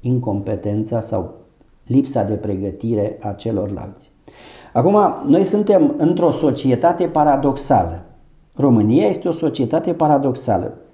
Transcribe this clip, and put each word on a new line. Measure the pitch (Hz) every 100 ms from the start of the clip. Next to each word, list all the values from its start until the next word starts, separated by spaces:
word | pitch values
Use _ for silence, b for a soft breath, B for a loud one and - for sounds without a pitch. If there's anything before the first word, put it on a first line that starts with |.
incompetența | 123 123 117 101 101 101 107 104 107 117
sau | 110 113 80 - _ _ _ _ _
lipsa | 131 135 117
de | 101
pregătire | 104 104 98 98 95 113 110 101 -
a | 107
celorlalți. | 98 113 107 101 95 87 98 _ _ B B B B B
Acum, | - 147 208 190 - 147
noi | 165
suntem | 190 208 208 202 147 -
într-o | 156 170 170
societate | 131 151 127 131 123 170 175 175
paradoxală. | 160 147 135 139 139 - 123 85 85 - - _ _ _ -
România | 139 113 104 131 214
este | - 175
o |
societate | 165 160 131 127 160 170
paradoxală. | 165 156 143 139 123 - 95 95 - -